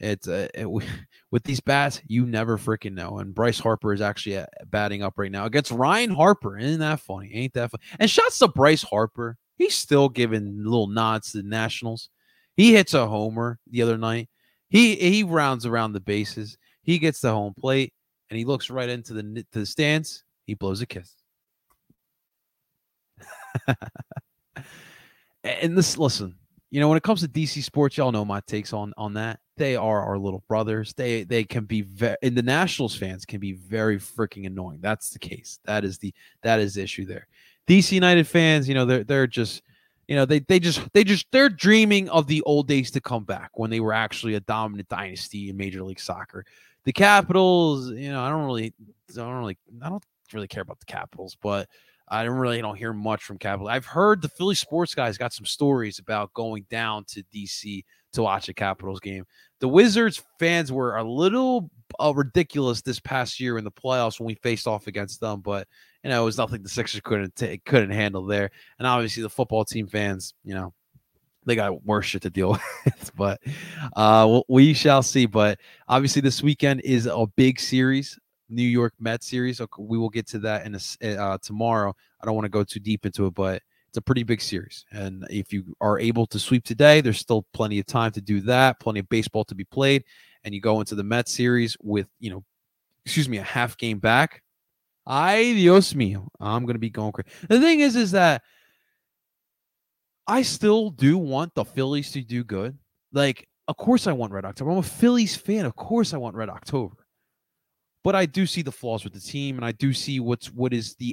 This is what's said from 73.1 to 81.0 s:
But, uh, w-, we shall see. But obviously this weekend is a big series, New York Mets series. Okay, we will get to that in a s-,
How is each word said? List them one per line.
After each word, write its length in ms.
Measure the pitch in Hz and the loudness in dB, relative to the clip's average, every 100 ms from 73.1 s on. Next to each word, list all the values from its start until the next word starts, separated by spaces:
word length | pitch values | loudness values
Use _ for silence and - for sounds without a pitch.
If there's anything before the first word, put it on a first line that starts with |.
| - | -4
But, 240 | 98 98 - 147 165 160 139 - | -4 -4 -10 -12 -14 -12 -10 2
uh, 260 | 107 110 | 6 8
w-, 220 | 110 120 - | 8 4 6
we 260 | 127 147 | 8 8
shall 280 | 143 151 139 | 8 4 4
see. 240 | 123 135 117 | 2 2 2
But 320 | 110 104 98 - - - | 2 2 0 -10 -20 -2
obviously 340 | 127 139 143 | 0 2 2
this 180 | 135 131 | 0 2
weekend 420 | 147 143 143 131 | 0 2 0 0
is 240 | - 123 117 | 0 0 0
a 200 | 92 110 - | -2 0 4
big 220 | 131 127 | 4 4
series, 600 | - 127 131 135 139 - _ _ _ | -2 2 2 0 -4 -14 _ _ _
New 140 | 117 | -2
York 320 | 123 120 117 - | 0 2 0 -2
Mets 280 | 110 117 - | -6 -6 -6
series. 320 | 127 123 120 | -4 -4 -6
Okay, 220 | 113 - | -10 -12
we 160 | 104 113 | -4 -2
will 100 | 113 | -2
get 160 | 113 - | -4 -6
to 100 | 110 | -6
that 260 | 110 107 107 | -4 -4 -6
in 80 | |
a 20 | 101 | -10
s-, 220 | - - | -12 -8